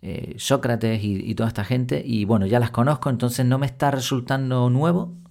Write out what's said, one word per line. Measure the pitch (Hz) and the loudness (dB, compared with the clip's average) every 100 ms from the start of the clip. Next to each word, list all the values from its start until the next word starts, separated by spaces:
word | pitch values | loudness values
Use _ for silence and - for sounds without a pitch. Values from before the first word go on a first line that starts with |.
eh, | - 82 - - | -10 -8 -10 -8
Sócrates | - 139 131 117 113 110 | 0 2 2 0 0 0
y, | 104 | -2
y | 98 - | -2 -2
toda | 113 113 | -2 -2
esta | 117 | -2
gente. | 101 127 127 165 | -2 0 0 -2
Y | 170 110 101 | -2 -2 2
bueno, | 110 | 2
ya | 95 120 | 4 2
las | 117 | 2
conozco, | - 123 151 143 | 2 2 2 0
entonces | 120 123 123 127 | 0 0 0 2
no | 131 | 2
me | 139 | 0
está | - 143 | 0 0
resultando | 143 123 131 123 135 131 127 123 | 0 0 -2 -2 -2 0 2 2
nuevo | 123 160 175 - - - | 4 2 2 -2 -8 -8